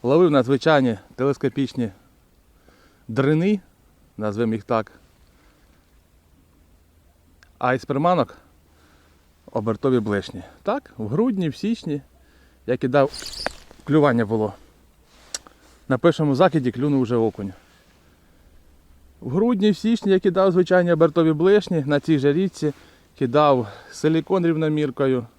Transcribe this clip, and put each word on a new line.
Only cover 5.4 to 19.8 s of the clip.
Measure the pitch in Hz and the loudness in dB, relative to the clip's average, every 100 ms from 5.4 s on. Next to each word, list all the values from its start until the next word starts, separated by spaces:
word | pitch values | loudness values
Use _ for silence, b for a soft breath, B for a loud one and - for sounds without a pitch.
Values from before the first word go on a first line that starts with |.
| b b b b b _ _ _ _ _ _ _ _ _ _ _ _ _ _ _ _ _ | b b b b b _ _ _ _ _ _ _ _ _ _ _ _ _ _ _ _ _
А | 123 | -2
із | 127 | -2
приманок | - 139 170 180 120 - _ _ _ b b b b b b _ - | -4 -2 0 0 -2 -6 _ _ _ b b b b b b _ -10
обертові | 120 107 107 139 127 | -6 -4 -2 0 0
блешні. | 107 101 - 92 - - | 0 -4 -4 -16 -18 -10
Так, | - 262 - - | -6 -6 -6 -12
в | 107 | -6
грудні, | 147 240 196 170 | -2 -2 0 -4
в | - | -4
січні | 202 233 - 147 - _ b b b b - | -4 -4 -6 -8 -10 _ b b b b -6
я | 127 | -4
кидав, | 131 139 139 - - - - - - - | 0 2 0 -2 -14 -12 -12 -14 -20 -20
клювання | - 151 147 120 107 | 0 2 4 2 0
було. | 110 107 - - _ _ _ _ _ - - b b b b _ | -2 -4 -6 -20 _ _ _ _ _ -16 -16 b b b b _
На | 127 | 2
першому | 170 151 151 | 2 2 0
закиді | 135 185 160 127 | 2 2 2 -2
клюнув | 120 143 139 | -2 -2 0
вже | 120 120 | 0 0
окунь. | 113 - 98 - b b b b b b b b b b _ _ _ - _ _ | 0 -2 -12 -12 b b b b b b b b b b _ _ _ -20 _ _
В | 117 | -6
грудні, | 147 233 220 208 | -2 0 2 0
в | |
січні | 185 | 0